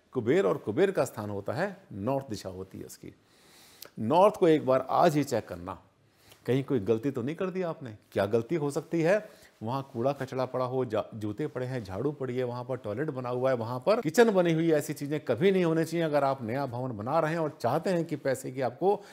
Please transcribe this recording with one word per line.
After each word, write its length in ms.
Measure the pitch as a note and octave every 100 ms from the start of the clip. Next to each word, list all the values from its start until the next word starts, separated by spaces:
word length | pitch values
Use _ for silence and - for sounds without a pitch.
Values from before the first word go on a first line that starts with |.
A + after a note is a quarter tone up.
| _
कुबेर, 340 | C3 A2 F3 G3
और 120 | D3
कुबेर 320 | - A2 G3
का 140 | F3
स्थान 260 | C3 - G#2
होता 220 | G2+ G#2
है 240 | A2+ G3+ F3+ -
नॉर्थ 380 | G2+ G#2+ C3+ C3
दिशा 180 | G#2 F#2+
होती 280 | F#2 F#2 G2+
है 60 |
उसकी। 300 | - - F#2+ - _ _ _ - - - - -
नॉर्थ 360 | A2+ D#3+ G#3 G#3
को 120 | F3
एक 180 | D#3 B2+
बार 200 | C3 -
आज 260 | B2+ E3+ D3+
ही 80 |
चेक 240 | C#3 A2+ -
करना, 340 | F2+ F2+ F#2 _ _ _ _ - - -
कहीं 160 | C3
कोई 160 | C3 C3+
गलती 300 | G2 A2+ C#3
तो 120 | C3
नहीं 120 | A#2+ E3+
कर 100 | F#3+
दी 160 | F#3
आपने। 340 | F3 D#3 C3 G#2 _
क्या 120 | G#2 G2+
गलती 280 | A#2 A#2
हो 160 | E3+ D3
सकती 300 | D3 C#3+ E3+
है? 460 | D#3+ G#3 G#3 - - -
वहाँ 280 | A2 C3+ C3+
कूड़ा 200 | A#2 B2+
कचड़ा 320 | C#3 B2+ B2+
पड़ा 200 | B2+ C3
हो, 200 | B2+ C3
जा-, 180 | B2 G#2 -
जूते 320 | A2+ G#2 G#2 D3+
पड़े 200 | B2+ B2+
हैं, 160 | C3
झाड़ू 260 | F#2+ F#2+ C#3+
पड़ी 240 | C#3+ C3 B2
है, 80 |
वहाँ 200 | B2 A#2+
पर 120 | B2 B2+
टॉयलेट 340 | G#2+ G#2 D#3
बना 180 | C3 B2
हुआ 220 | B2 C3
है, 60 | B2
वहाँ 220 | A2+ B2
पर 220 | B2+ A3
किचन 300 | F#3 D#3 A3+
बनी 220 | F#3+ F3
हुई 140 | D#3+ E3
है, 100 | D3+
ऐसी 160 | C#3+
चीज़ें 260 | C#3+ C#3+ D3+
कभी 300 | C#3+ A2+ F#3+
नहीं 140 | F#3+
होनी 200 | E3+ D#3+
चाहिए। 200 | D#3+ E3+
अगर 200 | E3 D3
आप 180 | C#3 C3
नया 240 | A2 C3 C#3
भवन 300 | A#2+ B2+ G#2
बना 220 | A2+ D#3+
रहे 120 | D#3
हैं 60 | E3
और 180 | D3+ -
चाहते 300 | A#2 D3 G3
हैं 140 | F3
कि 120 | E3 D3
पैसे 340 | C#3 B2+ C#3
की 80 | C3
आपको 340 | A#2+ B2+ F3+ G3 -